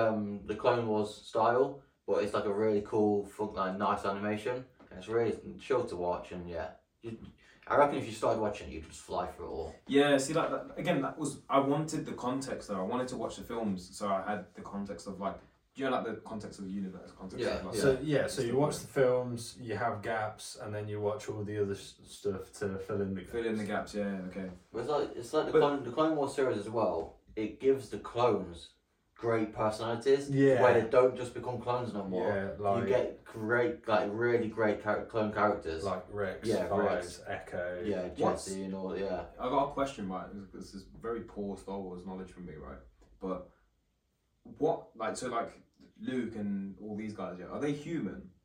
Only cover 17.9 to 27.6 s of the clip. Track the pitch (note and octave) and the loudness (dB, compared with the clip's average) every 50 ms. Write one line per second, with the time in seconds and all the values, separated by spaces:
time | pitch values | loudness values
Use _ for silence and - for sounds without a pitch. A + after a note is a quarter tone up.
17.9 | C3 B2+ D3 D#3 C#3+ C3 - - - C3+ A#2+ A#2 A#2+ C3+ D3 D3+ - - - - | 4 4 2 2 2 2 2 0 0 -2 0 2 2 4 2 2 2 -2 -8 -4
18.9 | - C#3+ C3 B2 B2+ B2 B2 B2 A#2+ A2+ - - - - - A2 A2 - A#2 A#2 | 2 4 4 6 4 4 2 -2 -4 -6 -8 -10 -12 -12 -8 -6 -4 -2 -2 -2
19.9 | A2 G#2 G2 A#2 A2+ A2 G#2+ G#2+ - - - - - - - G#2 G#2 G#2 G#2 G#2 | -2 -4 -4 -4 -2 -2 -2 -4 -6 -10 -12 -14 -12 -12 -10 -8 -6 -6 -6 -6
20.9 | G#2 G#2 G#2 G2+ G#2+ - - - G#2+ G#2+ G2+ G#2 G#2+ G#2 G2+ G2 G2 - - - | -4 -2 0 0 -2 -2 -4 -6 -6 -6 -6 -4 -2 0 0 0 -2 -4 -8 -12
21.9 | - - - - - - - G2+ F#2+ - - - - - G#2 G2 F#2+ F#2+ - - | -18 -20 -20 -20 -16 -6 -4 -2 -2 -2 -6 -10 -8 -6 -4 -4 -4 -4 -4 -2
22.9 | G#2 G2 G2 F#2+ F#2+ F2+ - - A2+ A#2 A2+ A2+ G#2+ G#2+ G2+ G2 G#2 F#2+ - - | -2 0 0 0 -2 -4 -6 -4 -4 -2 0 0 0 -2 -2 -2 -2 -4 -4 -4
23.9 | - G#2 G2+ G2+ G2 F#2 F2+ F#2 - G2 F#2 F2+ F2 - - _ - A2+ A#2 C#3 | -4 -2 -2 -2 -2 -4 -6 -8 -8 -8 -8 -8 -10 -14 -16 _ -8 -6 -2 0
24.9 | D3 C#3+ - - - - - - D#3 D#3 - D3 D3+ D#3 D3 C#3+ C#3+ C3+ A#2+ A#2+ | 0 0 0 -2 -4 -8 -6 -2 0 0 2 4 6 6 8 6 6 2 -2 -2
25.9 | - D#3 D#3 D#3+ D#3 D3 C#3 C3 - C#3+ C3 B2 A2 G#2 G2+ A2 A2 A#2 G#2+ G#2 | 0 2 2 4 4 2 2 2 2 2 2 2 2 0 -2 -2 0 2 2 2
26.9 | F#2 - - - - - _ - - A2 A2 G#2+ - - | 2 0 -2 -6 -10 -16 _ -10 -6 -4 -4 -4 -4 2